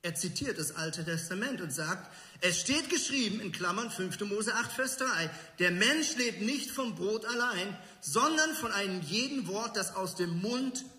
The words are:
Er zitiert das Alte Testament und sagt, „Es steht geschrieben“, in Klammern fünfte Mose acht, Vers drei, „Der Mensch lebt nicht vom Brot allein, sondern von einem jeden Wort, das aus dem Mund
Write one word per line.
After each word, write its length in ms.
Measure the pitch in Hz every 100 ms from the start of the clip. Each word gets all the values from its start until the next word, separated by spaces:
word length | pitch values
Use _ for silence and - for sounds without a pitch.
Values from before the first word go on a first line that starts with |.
Er 120 | 175
zitiert 440 | 165 185 - 277 196
das 140 | 151
Alte 300 | 165 160 165
Testament 600 | 165 165 - 185 247 254
und 100 | 170
sagt, 400 | 139 156 190 - - - -
„Es 180 | 180 170
steht 300 | - 285 -
geschrieben“, 500 | 339 - 269 220 220
in 120 | 208
Klammern 380 | - 180 196 233
fünfte 360 | - 185 - 202
Mose 280 | 202 220
acht, 180 | 220 226
Vers 260 | - 262 262
drei, 320 | 262 175 160 - - -
„Der 120 | 180
Mensch 460 | 175 226 311 294 240
lebt 260 | 240 180
nicht 280 | 214 277 -
vom 240 | - 247
Brot 300 | 165 190 214
allein, 500 | 220 240 247 196 196 190 - -
sondern 520 | - 151 285 311 320
von 160 | - 226
einem 300 | 202 196 185
jeden 460 | 147 202 269 277 180
Wort, 320 | 196 233 208
das 160 | 185
aus 200 | 190 190
dem 280 | 180 175 170
Mund 420 | 202 247 262 247 -